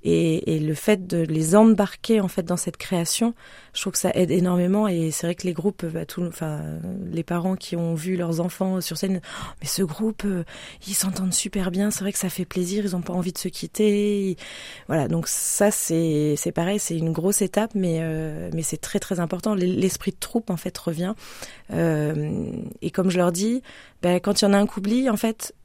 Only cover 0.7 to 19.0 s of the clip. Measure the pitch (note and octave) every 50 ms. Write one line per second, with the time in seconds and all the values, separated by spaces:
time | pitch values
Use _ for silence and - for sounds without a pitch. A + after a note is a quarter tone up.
0.7 | D#3 D3 - - G#3 G3 F#3 F3+ F3 E3+ E3 D#3 D#3+ D#3 D#3+ D#3 F3 G#3 A3 A3+
1.7 | A3 F#3 G3+ F#3 - - - - A3+ G#3+ G3 F3+ - - F3 E3 F3 F3 - F3+
2.7 | - - - - F#3+ F3 E3+ - - - A#3 A#3 A#3 - - - - - - -
3.7 | - - - G3 F3+ - - F#3 - - F3+ E3 - F3+ F3 F3+ F3+ F3+ F3 F3+
4.7 | F#3+ G#3 G#3+ G#3 F3+ E3+ E3 D#3+ D#3 - - E3+ F3 - - F3+ E3+ F3 D#3+ G#3
5.7 | G3 - - E3 D#3+ E3 E3 - - - F3 E3+ E3 - E3 D#3 D3+ D3 D3+ D#3
6.7 | D#3 D#3+ D#3+ F3+ F#3+ G3 F#3+ F3 E3+ E3 D#3+ - F3 F3 E3+ F#3 F#3+ F#3+ - -
7.7 | - E3+ E3+ E3 E3 D#3+ D#3 F#3 F#3 F3 F3 E3 E3 D#3+ E3+ F3+ - - F#3+ F#3+
8.7 | F#3+ F#3 F3 - E3+ D#3 - F#3+ F#3+ F3+ - - - - - - - - - C#3+
9.7 | - - F#3+ D#3 D#3 - A3 A3 G#3+ - - G3+ F#3+ F3+ E3 - - - - -
10.7 | - - - F#3 G3+ - - G3 F3 - F#3+ F#3 F3 - - F#3+ - G3+ F3+ F#3
11.7 | F3 F#3 G3+ G#3 G#3+ - F#3+ G3 G3 - - F#3 - - F3+ - - F#3 F3+ F3
12.7 | G3 G#3 G3+ G3+ F3 F3+ E3+ - F3 F#3 F3 F#3 F3+ - - F3+ - - - E3
13.7 | - - G#3+ G#3+ G3+ G#3 G#3 G#3 G#3 G3+ G3 F#3+ F3 - - - - - - -
14.7 | - - - - D3 D#3+ C#3 - E3 E3 D#3+ - - - - - - - G3+ G#3
15.7 | G#3 - - - E3 E3 E3 E3 D#3 D3 D3+ D3+ D3 C#3+ - E3+ - - E3+ F3+
16.7 | G3+ G#3 - - E3 E3 D#3+ E3 D#3+ D#3+ D#3+ F#3+ G3+ - G#3 F#3 - G3+ A3 A3
17.7 | - G3+ F#3 F3 E3 D#3+ E3 E3 D#3+ D#3 D#3+ D#3 D3+ D#3+ F3 F3 E3 E3 D#3+ -
18.7 | E3 D#3+ - - - G3+